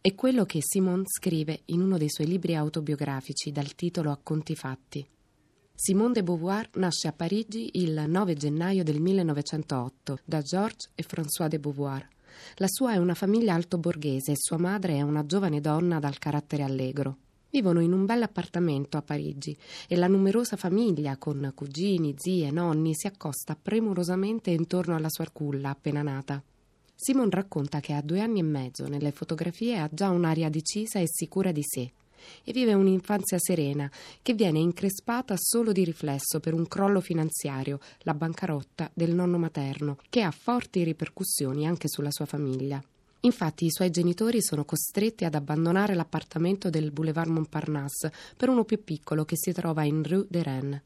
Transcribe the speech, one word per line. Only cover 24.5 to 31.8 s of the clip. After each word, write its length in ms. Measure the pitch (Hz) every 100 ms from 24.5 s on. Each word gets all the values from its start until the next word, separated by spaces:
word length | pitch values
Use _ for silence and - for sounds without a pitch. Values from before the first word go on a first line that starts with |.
| 165 160 185 170 165
alla 140 | 156
sua 180 | - 160
culla 420 | - 147 139 139
appena 300 | 139 151 147
nata. 400 | 147 135 135 143 - _ _ _ _ _
Simone 280 | - 269 226
racconta 500 | 185 196 156 143 151
che 140 | -
a 80 | 147
due 180 | 147 180
anni 200 | 226 214
e 40 |
mezzo 420 | 156 147 127 - 139
nelle 280 | 143 147
fotografie 640 | - - 156 170 - 233 226
ha 120 | 151
già 200 | 156 196
un'aria 400 | 175 165 160 160
decisa 500 | 156 156 208 220 202
e 80 | 165
sicura 460 | - 165 190 190
di 100 | 151
sé 300 | 147 -